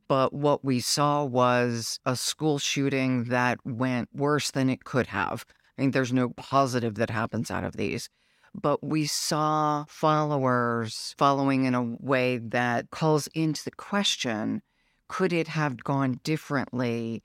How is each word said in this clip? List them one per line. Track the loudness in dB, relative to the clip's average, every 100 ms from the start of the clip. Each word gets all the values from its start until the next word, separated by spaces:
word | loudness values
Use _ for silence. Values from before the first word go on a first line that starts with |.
| 0
But | 2 2
what | 2 0 2
we | 0 0
saw | 0 2 2 2 0
was | 4 4 4 2 0 -6 -6 -4
a | -2
school | -2 -2 0 0
shooting | 0 0 0 2 2 0 0
that | 2 2 0 -4
went | -4 -2 -2 -4
worse | -2 0 0 0
than | 0 0
it | -2 -2
could | -2 0
have. | -2 -4 -6 -10 _ _ -2
I |
mean, | 0
there's | 2 2
no | 2 0
positive | -4 -2 2 2 0 -2 -2
that | -2
happens | -2 -2 -4 -4
out | -4 -4
of | -4
these. | -4 -4 -8 _ _ _ _ -4
But | -2 -2
we | 0 -2 -2
saw | -2 -2 0 0 2 0 -2 -6
followers | 0 2 4 2 2 2 2 2 0 -4 -6 -8 2
following | 4 4 2 2 2
in | 0
a |
way | -2 -6 0 2 2 0
that | -2 0 0 0 -4
calls | 0 2 2 0
into | -2 0 -2
the | -6
question, | -12 -4 -2 0 0 -2 -2 -2 -4 -8 _ _ _ -8
could | 0 2
it | 2 0
have | 0 0 -2
gone | -2 0 0 -2
differently | -2 -4 -2 -4 -2 -2 -2 -2 -4 -6